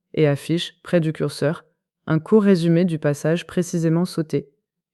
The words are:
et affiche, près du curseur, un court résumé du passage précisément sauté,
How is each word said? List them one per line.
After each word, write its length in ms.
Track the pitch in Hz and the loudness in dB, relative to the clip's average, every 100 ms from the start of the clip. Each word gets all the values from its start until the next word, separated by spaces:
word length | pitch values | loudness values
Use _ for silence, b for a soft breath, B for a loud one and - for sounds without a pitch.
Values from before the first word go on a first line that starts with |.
| _ | _
et 140 | - 151 | 0 0
affiche, 540 | 143 - 165 - _ | 0 -2 -4 -4 _
près 160 | - 180 | -2 -2
du 140 | 160 | 0
curseur, 500 | 151 147 - 143 170 - _ _ _ - | -2 -6 -2 -4 -4 -10 _ _ _ -4
un 140 | 160 | -2
court 240 | 160 214 | 2 4
résumé 400 | 202 185 170 165 | 4 4 4 2
du 160 | 180 156 | 2 0
passage 480 | 147 143 156 170 - | -2 -2 -2 -2 -4
précisément 560 | - 175 175 165 165 | -4 -4 -2 0 0
sauté, 460 | 180 - 156 143 - _ _ _ _ | -2 -4 -4 -4 -6 _ _ _ _